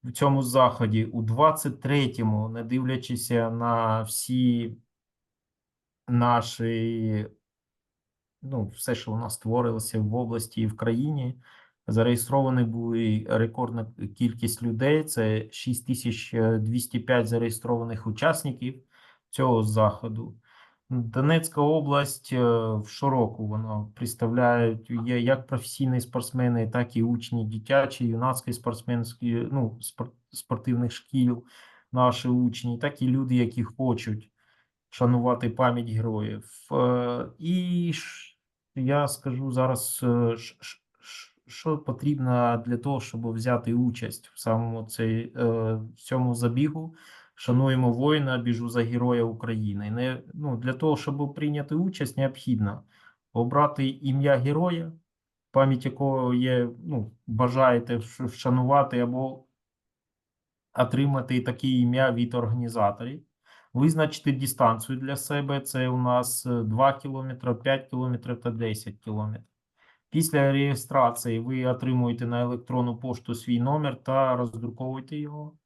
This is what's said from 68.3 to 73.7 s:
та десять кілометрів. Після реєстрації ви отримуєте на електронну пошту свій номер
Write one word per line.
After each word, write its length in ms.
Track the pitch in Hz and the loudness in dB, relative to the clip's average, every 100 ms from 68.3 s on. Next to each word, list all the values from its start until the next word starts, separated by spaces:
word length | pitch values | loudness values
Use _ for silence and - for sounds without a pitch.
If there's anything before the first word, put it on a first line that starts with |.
| 117 | -6
та 100 | 123 | -4
десять 460 | 113 113 107 - 104 | -2 -4 -4 -8 -12
кілометрів. 500 | - 107 107 107 - _ _ _ _ _ _ | -8 -4 -4 -6 -14 _ _ _ _ _ _
Після 420 | 156 165 151 139 | 0 2 2 4
реєстрації 880 | 139 143 131 - 139 120 - 123 113 | 4 2 0 0 4 4 2 -4 -4
ви 260 | 120 131 127 | -2 -2 0
отримуєте 600 | 127 127 127 120 117 117 | 0 0 2 2 0 -2
на 160 | 120 | 0
електронну 540 | 123 123 123 127 123 117 | -2 -4 -4 -2 -2 -4
пошту 380 | 127 117 - | -6 -8 -6
свій 260 | 113 - 120 | -8 -2 0
номер 420 | 127 | 2